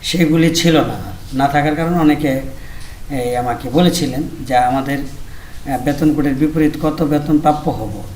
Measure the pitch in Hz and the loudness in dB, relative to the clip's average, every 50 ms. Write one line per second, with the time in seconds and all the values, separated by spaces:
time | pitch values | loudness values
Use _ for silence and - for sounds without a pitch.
0 | - - - 175 170 151 156 165 165 160 - - - 170 160 151 131 - - - | -6 -4 0 2 2 4 4 4 4 4 2 4 4 4 4 4 4 2 -2 -6
1 | - - - - - - - 131 139 139 143 147 143 151 151 156 165 165 175 175 | -8 -10 -12 -12 -12 -8 -2 0 0 2 2 2 0 0 0 0 0 0 0 4
2 | 160 151 147 143 147 139 131 135 135 135 - - - - - - - - - - | 4 4 4 4 2 0 -2 -2 -4 -6 -10 -10 -12 -12 -12 -12 -12 -12 -12 -12
3 | - - 143 131 123 123 123 123 123 120 120 - - 131 - 156 180 175 - - | -10 -8 -6 -4 -2 -2 -2 -2 -2 -2 -4 -4 -6 0 2 4 4 4 4 2
4 | 156 131 123 139 165 - - - 135 117 127 123 123 123 131 135 131 139 139 139 | -2 -2 -2 -4 -4 -6 -6 -10 -6 0 2 4 4 4 2 0 0 -2 -4 -4
5 | 143 139 - - - - - - - - - - - 139 135 123 120 143 143 - | -4 -6 -8 -10 -10 -10 -10 -12 -12 -12 -12 -10 -8 -6 -6 -2 0 -2 0 2
6 | 160 151 151 151 139 143 135 127 151 151 151 160 156 147 - - - 156 147 - | 2 2 2 2 2 0 2 2 0 0 2 2 2 2 2 0 -2 -2 0 0
7 | 170 143 147 147 147 147 156 147 - 151 147 - - 165 139 107 110 107 104 - | 0 0 2 0 2 2 2 2 4 2 0 2 0 -4 -4 -4 -6 -6 -8 -8
8 | - - - | -10 -12 -12